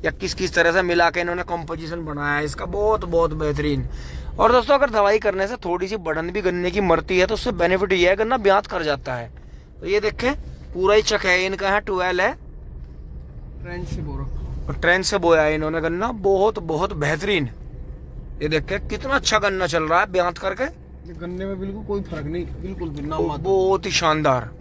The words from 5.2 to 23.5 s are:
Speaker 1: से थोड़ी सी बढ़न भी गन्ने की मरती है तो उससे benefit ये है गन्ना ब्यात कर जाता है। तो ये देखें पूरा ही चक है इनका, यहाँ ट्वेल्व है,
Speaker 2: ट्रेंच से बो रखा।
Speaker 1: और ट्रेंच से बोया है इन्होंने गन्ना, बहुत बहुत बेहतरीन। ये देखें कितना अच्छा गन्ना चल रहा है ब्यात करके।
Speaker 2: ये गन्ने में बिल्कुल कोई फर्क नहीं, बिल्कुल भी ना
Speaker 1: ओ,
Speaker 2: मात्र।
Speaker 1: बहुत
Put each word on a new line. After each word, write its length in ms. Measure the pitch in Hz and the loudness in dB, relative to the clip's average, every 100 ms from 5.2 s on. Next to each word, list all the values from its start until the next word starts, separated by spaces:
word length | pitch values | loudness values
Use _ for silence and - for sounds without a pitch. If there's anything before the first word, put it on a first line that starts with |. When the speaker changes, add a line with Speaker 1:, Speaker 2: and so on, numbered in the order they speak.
| 208 190 196 | 2 0 -2
Speaker 1:
से 100 | 247 | -2
थोड़ी 320 | 180 175 190 | -2 -2 -2
सी 80 | 214 | -4
बढ़न 320 | 165 156 170 | -2 -2 -2
भी 120 | 185 | 0
गन्ने 280 | 185 175 180 | 0 0 0
की 100 | 190 | 2
मरती 360 | 190 165 - 180 | 4 4 4 2
है 80 | 185 | 2
तो 80 | |
उससे 180 | 214 240 | 2 -2
benefit 380 | 185 175 185 190 | 2 2 2 2
ये 160 | 185 175 | 4 4
है 80 | 196 | 4
गन्ना 200 | 220 247 | 2 2
ब्यात 280 | 196 196 202 | 4 4 2
कर 160 | 185 | -4
जाता 320 | 156 139 139 | -2 -2 -4
है। 160 | 123 117 - - - - - | -6 -8 -14 -18 -18 -20 -12
तो 60 | 165 | -2
ये 140 | 202 | 0
देखें 320 | 208 - 240 294 - - - | 0 0 -2 -2 -8 -14 -10
पूरा 220 | 175 190 | 0 4
ही 80 | 214 | 4
चक 220 | 214 214 | 4 0
है 200 | 196 180 | 2 2
इनका, 220 | 185 190 196 | 2 0 0
यहाँ 140 | 202 | 0
ट्वेल्व 420 | 208 190 180 180 | 0 0 0 2
है, 100 | 202 302 - - - - - - - - - - - - | 0 0 -14 -16 -14 -14 -14 -14 -14 -14 -14 -14 -14 -12
Speaker 2:
ट्रेंच 260 | 127 180 - | -10 -8 -6
से 140 | - | -6
बो 140 | 147 135 | -6 -6
रखा। 500 | 135 - - - - | -6 -6 -6 -6 -6
Speaker 1:
और 100 | 135 | -2
ट्रेंच 280 | 170 180 185 | 2 2 2
से 120 | 202 | 2
बोया 240 | 170 165 | 6 6
है 120 | 151 | 6
इन्होंने 260 | 156 156 165 | 2 0 0
गन्ना, 320 | 160 170 226 | -2 0 -2
बहुत 460 | 233 196 196 208 214 | 0 2 4 4 2
बहुत 280 | 165 156 190 | -4 -2 0
बेहतरीन। 540 | 170 147 156 202 196 127 - - - - - - - - - | 0 0 0 2 0 0 -6 -14 -12 -12 -12 -12 -14 -12 -6
ये 60 | 151 | -2
देखें 380 | 156 - 196 - | -2 -2 -6 -4
कितना 260 | 208 262 | -6 0
अच्छा 240 | 269 - 220 | 0 2 2
गन्ना 280 | 202 190 180 | 2 0 0
चल 160 | 165 | 0
रहा 160 | 156 170 | 2 2
है 100 | 202 | 2
ब्यात 260 | 185 175 175 | 2 0 -2
करके। 260 | 190 190 | -6 -2
Speaker 2:
ये 500 | 269 - - - - 160 | -4 -6 -18 -18 -16 -12
गन्ने 300 | 175 180 196 | -8 -6 -6
में 120 | 190 | -6
बिल्कुल 240 | 196 202 | -8 -8
कोई 180 | 214 202 | -6 -6
फर्क 240 | 190 156 147 | -4 -8 -6
नहीं, 180 | 170 151 - | -6 -6 -8
बिल्कुल 260 | 185 185 170 | -8 -6 -6
भी 120 | 147 | -6
ना 140 | 143 320 | -6 -2
Speaker 1:
ओ, 100 | 165 | -2
Speaker 2:
मात्र। 140 | - | -2
Speaker 1:
बहुत 440 | 185 | 2